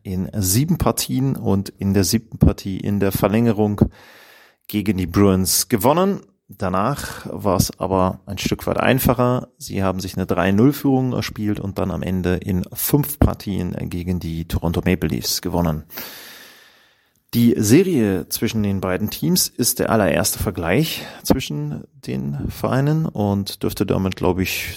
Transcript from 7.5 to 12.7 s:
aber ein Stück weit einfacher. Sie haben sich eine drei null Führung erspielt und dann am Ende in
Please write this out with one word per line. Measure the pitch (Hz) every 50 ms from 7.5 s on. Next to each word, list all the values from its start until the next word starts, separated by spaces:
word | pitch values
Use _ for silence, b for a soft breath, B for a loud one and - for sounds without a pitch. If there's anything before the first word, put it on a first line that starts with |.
| 87 87 - - - -
aber | - 90 95 92 92 92 95 - -
ein | - 98 92
Stück | - - - - -
weit | - - -
einfacher. | - - 123 131 - - 120 120 123 123 127 123 - - _ _
Sie | - - 98 98 95
haben | 95 92 92
sich | 95 92 -
eine | 92 95
drei | - 92 87 85 95
null | 98 101 120 143 143
Führung | - - 139 135 131 131 127 120
erspielt | 101 113 - - - 107 104 104 -
und | - 98 98 -
dann | 92 92
am | 87 82 69
Ende | 80 92 92 87 90 90
in | 90 - 104 92 90 - -